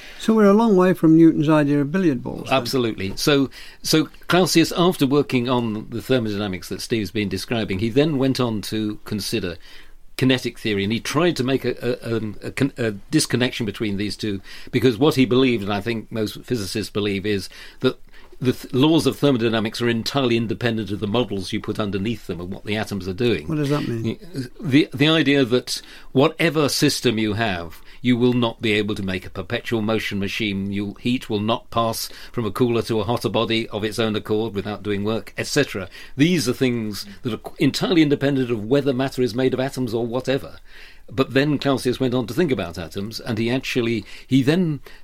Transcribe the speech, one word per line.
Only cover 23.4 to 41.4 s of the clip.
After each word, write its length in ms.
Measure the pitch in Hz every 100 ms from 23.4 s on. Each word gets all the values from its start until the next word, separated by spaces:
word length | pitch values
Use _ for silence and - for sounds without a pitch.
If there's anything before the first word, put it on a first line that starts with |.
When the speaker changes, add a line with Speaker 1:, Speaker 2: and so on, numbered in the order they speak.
| 78
Speaker 1:
What 100 | 151
does 120 | 143
that 180 | 147 131
mean? 300 | 117 113 - - 139 - -
Speaker 2:
The, 280 | 180 139 -
the 140 | 110 156
idea 360 | 160 135 143
that 380 | 117 120 - - - - -
whatever 560 | 131 160 - 165 151 139
system 500 | - 147 - 123 110
you 160 | 107
have, 460 | 104 113 87 82 - - -
you 160 | 123 117
will 160 | 123
not 280 | 123 117 -
be 120 | 113
able 240 | 104 104 101
to 60 |
make 200 | 95 92
a 60 | -
perpetual 500 | 98 92 117 - 113
motion 380 | 107 110 - 101
machine. 540 | 98 - 107 98 101
You, 220 | 98 101
heat 360 | - 123 127 -
will 80 | 107
not 320 | 107 123 -
pass 380 | 117 113 110 - - -
from 120 | 123
a 60 | 107
cooler 320 | 101 123 117
to 160 | 104 110
a 60 |
hotter 240 | 101 120 107
body 400 | 110 113 113 -
of 160 | 107
its 160 | 107 104
own 160 | 113 104
accord 380 | - 107 113
without 280 | 98 104 101
doing 220 | 104 101
work, 280 | 104 110 - -
et 80 | -
cetera. 420 | 147 143 101 90 - - 127
These 320 | 165 175 117
are 40 |
things 540 | 120 127 120 107 95 101 -
that 100 | 123
are 60 | 110
qu-, 160 | - -
entirely 420 | 139 - 214 170
independent 480 | 147 143 139 135 120
of 140 | 113
whether 280 | 104 143 139
matter 300 | 123 135 -
is 140 | 123 117
made 180 | 131
of 60 | 127
atoms 340 | 135 131 123
or 100 | 113
whatever. 540 | 120 127 127 131 - - - - - - -
But 240 | 120 131
then 260 | 127